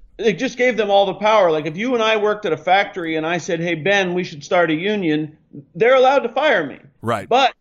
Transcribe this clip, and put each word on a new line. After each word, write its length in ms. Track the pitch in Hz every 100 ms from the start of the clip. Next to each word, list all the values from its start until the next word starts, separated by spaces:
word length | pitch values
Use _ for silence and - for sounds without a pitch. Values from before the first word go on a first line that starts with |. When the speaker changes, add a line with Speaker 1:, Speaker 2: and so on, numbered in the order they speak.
| - -
Speaker 1:
it 160 | 220
just 240 | 175 254 247
gave 200 | 247 214
them 120 | 202
all 160 | 196 196
the 80 | 185
power. 360 | 214 220 175
Like, 140 | 156 156
if 100 | 160
you 160 | 247
and 80 | 240
I 140 | 220 220
worked 280 | 208 208 202
at 80 |
a 40 | 156
factory 600 | 185 190 196 190 165 160
and 80 | 156
I 120 | 175
said, 220 | 165 165
"Hey, 160 | 175 160
Ben, 380 | 170 202 185
we 100 | 180
should 200 | 185 147 -
start 260 | 180 170
a 20 |
union," 640 | 156 196 208 170 151 151 - _ 147 - 165
they're 200 | 233 262
allowed 240 | 262 277
to 100 | 233
fire 360 | 254 302 208 143
me. 140 | - - -
Speaker 2:
Right. 260 | 113 110 95
Speaker 1:
But 260 | 262 247 -